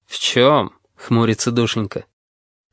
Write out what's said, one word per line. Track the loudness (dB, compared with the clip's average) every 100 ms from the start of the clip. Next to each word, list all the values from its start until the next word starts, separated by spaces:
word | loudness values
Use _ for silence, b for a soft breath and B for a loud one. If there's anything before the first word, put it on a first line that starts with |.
| _
"В | -8
чем?" — | -2 2 4 4 0 -8 _ _
хмурится | -2 2 2 0 -2
душенька. | -2 -2 -4 -6 -10 -14 _ _ _ _ _ _